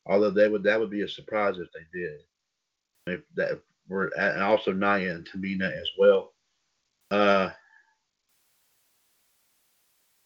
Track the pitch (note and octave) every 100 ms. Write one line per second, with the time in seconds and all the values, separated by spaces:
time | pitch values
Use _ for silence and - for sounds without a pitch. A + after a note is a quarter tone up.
0 | - G2+ G#2 F#2+ G#2+ G#2 G2 A2 G#2+ G#2
1 | G2 - - G#2+ G2+ F2+ E2+ D#2+ E2 F2+
2 | E2+ D2 _ _ _ _ _ _ _ _
3 | - F2+ - F2 F#2 D#2 - _ - F#2+
4 | F#2+ - G2 - G2 G#2+ - F#2+ G2+ G2+
5 | F#2 E2 E2 F#2+ F#2+ G2 F#2+ D2 E2+ -
6 | G2+ F#2+ - _ _ _ _ _ _ _
7 | _ G2+ G2+ G2 F#2 - _ _ _ _
8 | _ _ _ _ _ _ _ _ _ _
9 | _ _ _ _ _ _ _ _ _ _
10 | _ _